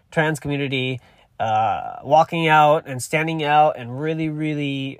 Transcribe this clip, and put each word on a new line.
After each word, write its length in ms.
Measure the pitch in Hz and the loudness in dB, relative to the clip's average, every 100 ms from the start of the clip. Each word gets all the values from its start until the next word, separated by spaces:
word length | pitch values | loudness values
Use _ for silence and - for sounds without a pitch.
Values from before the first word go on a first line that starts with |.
| _ | _
trans 300 | - 156 156 | -2 -2 -2
community, 580 | 143 143 143 131 131 123 - _ _ - | -4 -4 -4 -4 -4 -6 -10 _ _ -6
uh, 580 | 110 110 110 90 - - | -2 0 0 -2 -6 -12
walking 460 | 127 151 165 170 160 | 2 4 4 0 4
out 380 | 156 151 160 139 | 6 6 4 0
and 160 | 127 | -8
standing 420 | - 156 160 160 | -4 -4 -2 -2
out 320 | 147 151 151 - | 2 4 4 2
and 240 | 120 127 | -8 -8
really, 300 | 156 160 156 | -6 -4 -4
really, 680 | 151 156 147 143 139 135 131 | -4 -4 -4 -4 -4 -8 -12